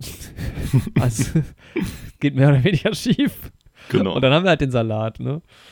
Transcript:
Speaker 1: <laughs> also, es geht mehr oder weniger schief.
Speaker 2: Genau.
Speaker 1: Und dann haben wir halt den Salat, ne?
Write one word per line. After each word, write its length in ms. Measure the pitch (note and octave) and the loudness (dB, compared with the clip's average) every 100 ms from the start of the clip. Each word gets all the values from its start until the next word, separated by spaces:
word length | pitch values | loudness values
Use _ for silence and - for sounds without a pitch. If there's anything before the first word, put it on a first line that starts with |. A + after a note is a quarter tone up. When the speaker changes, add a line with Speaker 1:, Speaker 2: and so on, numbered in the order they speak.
| - - - - - | -16 -14 -16 -10 -10
Speaker 1:
<laughs> 540 | - - B2+ - - | -8 0 0 2 0
also, 400 | B2 A2+ - D#3+ C#3 - - | 0 0 -2 -2 -4 -10 -10
es 440 | - - - - - | -6 -6 -8 -16 -4
geht 140 | C#3+ | -2
mehr 140 | C3 C#3+ | 4 4
oder 140 | C#3 | 6
weniger 300 | D3+ E3+ - | 4 2 0
schief. 580 | F#3+ B3 - C#4+ - - _ _ _ - | -2 0 2 0 -2 -20 _ _ _ -2
Speaker 2:
Genau. 260 | - F#2+ | 0 0
Speaker 1:
Und 80 | - | 2
dann 100 | C3 | 4
haben 120 | D#3 | 4
wir 60 | F#3 | 4
halt 100 | D#3 | 2
den 100 | C#3 | 2
Salat, 480 | B2 A2+ A2 A2 - | 0 0 -2 -4 -6
ne? 220 | B2+ D3+ _ _ - | -8 -8 _ _ -20